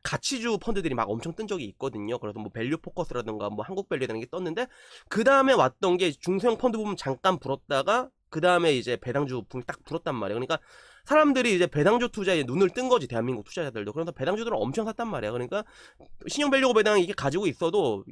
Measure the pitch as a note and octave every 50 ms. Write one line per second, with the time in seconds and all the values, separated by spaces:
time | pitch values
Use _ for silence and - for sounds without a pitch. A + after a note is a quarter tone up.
0 | _ - - C#3 - - C#4 B3 A3 A#3+ A3 F#3+ - A3+ - G3 F3+ D#3+ C3 A#2+
1 | A2 G2+ G#2+ A#2 A#2 E3 D#3+ - A3 G3+ G#3 F3+ C3 G2+ F#2 _ - C3+ A2 G#2+
2 | G#2 G#2+ A#2+ A#2+ - G#2+ G#2 A2 G#2+ G#2+ - A2+ A2+ B2+ D#3 D#3+ - - - -
3 | E3 - - B2 A2+ A2+ G#2+ G#2+ G2+ G#2 G#2 G#2 A2 - F#3+ F#3 G3 - F3+ C#3
4 | B2+ A#2 A2 A2+ A2+ - - F3+ F#3 E3 E3 G3+ B3+ B3+ - - - - - -
5 | - _ - G3 A#3 C4 C#4 C4+ C4+ C4+ C4 G3+ C3+ C3 - _ - F#3+ F3 F3+
6 | F#3 F3 C#3+ - - E3+ F#3 G3 G3 A#3+ A3+ A3+ - B3+ A3 A3 G#3+ G#3 G3 -
7 | - C#3 C3+ - - F#3 F#3 D#3+ - B2+ C#3 C3+ - - C#3+ C3+ C#3 E3+ G#3+ B3
8 | B3+ C4 _ _ _ _ - E3 D3+ F3+ F3+ F3 E3+ D#3+ D3 B2+ G#2 B2 B2 A2
9 | - B2+ A#2 C#3 D3 C3+ B2+ A#2+ G2+ - - B2+ B2 - - - _ - - E3+
10 | - E3 C#3 A#2 G#2 G2 G#2 A#2 B2+ - D#3+ D3+ - _ - - - - - -
11 | _ - C#4+ D4+ D#4 D4 C4+ C4 B3 A#3+ G3+ F3 F3 E3 - D3 D3 F#3 A3 A#3+
12 | A#3 - - G#3+ G3 F#3 F#3 D#3+ C#3 A#2+ B2+ F3 G3 F#3 F3+ B3 B3+ B3+ A#3+ G#3+
13 | D3 A#2+ B2 A2+ A2+ B2 B2+ A2 G2+ - - F#3 E3 C#3 A2+ A2 G#2 G#2 G#2+ D3+
14 | E3 E3+ - - C3 D3+ F#3+ G#3+ A3+ A#3 G#3+ D3 G#2 B2 C#3 - A3 A3 G#3+ -
15 | A#3 A3+ F#3+ C3+ G#2+ G#2 A#2 B2 B2 B2 F3+ G3+ G#3+ - - - - - _ _
16 | - - - - - - - C#4 D4 C#4+ C4+ C4+ C4 C4 A3 G#3+ G#3 G#3+ G#3+ G3+
17 | F3 E3+ - - - C#3 C3+ F#3 G#3 F3 B2+ - F3 E3 F3 G#3 F3 B2+ G#2+ G2
18 | G2 -